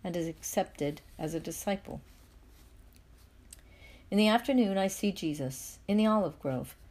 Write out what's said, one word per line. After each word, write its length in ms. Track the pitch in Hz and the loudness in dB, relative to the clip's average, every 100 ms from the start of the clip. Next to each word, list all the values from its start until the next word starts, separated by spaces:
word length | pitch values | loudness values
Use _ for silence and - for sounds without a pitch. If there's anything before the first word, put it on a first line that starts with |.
and 120 | 185 170 | -6 -4
is 120 | 165 | -6
accepted 720 | 160 - - 190 - 143 147 - - | -6 -4 -2 -2 -4 -6 -6 -16 -8
as 160 | 160 | -6
a 60 | 160 | -6
disciple. 600 | 165 160 - 202 - 139 - - - - - - - - - - - - - - - - - - - - - | -8 -8 -4 -6 -6 -14 -14 -20 -20 -20 -20 -20 -20 -20 -20 -20 -20 -20 -20 -20 -20 -20 -20 -20 -20 -20 -2
In 80 | 202 | 4
the 100 | 214 | 6
afternoon, 500 | 226 233 254 208 196 | 4 4 4 4 2
I 80 | 190 | 0
see 260 | - 208 | 0 -2
Jesus 680 | 185 160 151 131 135 - - - | 0 -4 -2 -4 -6 -14 -12 0
in 80 | 208 | 4
the 100 | 214 | 4
olive 320 | 214 180 - | 4 2 -2
grove. 380 | 139 127 135 - - | -4 -4 -6 -14 -20